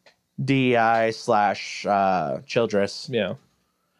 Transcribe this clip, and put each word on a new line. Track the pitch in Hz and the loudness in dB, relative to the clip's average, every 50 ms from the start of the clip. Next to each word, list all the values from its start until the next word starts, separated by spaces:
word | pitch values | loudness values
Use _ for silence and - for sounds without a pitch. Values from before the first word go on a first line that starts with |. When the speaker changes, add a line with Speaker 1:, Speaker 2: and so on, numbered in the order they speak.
| _ - _ _ _ _ _ - 139 | _ -20 _ _ _ _ _ -6 -2
Speaker 1:
D | 131 139 135 131 127 123 | 0 2 2 2 2 4
E | |
I | 117 113 113 117 113 113 113 | 4 4 4 2 2 2 0
slash, | 113 - - - 117 104 104 101 98 - - - - - - | -2 -4 -2 0 2 4 4 2 0 -2 -8 -12 -12 -8 -2
uh, | 95 101 98 98 95 92 90 82 71 67 - - | 0 0 2 2 2 2 0 0 -2 -4 -6 -8
Childress. | - - 127 117 107 104 101 101 98 - - - - | -4 -2 0 0 0 0 0 0 -2 -4 -10 -10 -4
Speaker 2:
Yeah. | 127 113 101 90 110 - _ _ _ _ _ _ _ _ _ _ _ _ | -2 -2 -2 -2 -4 -8 _ _ _ _ _ _ _ _ _ _ _ _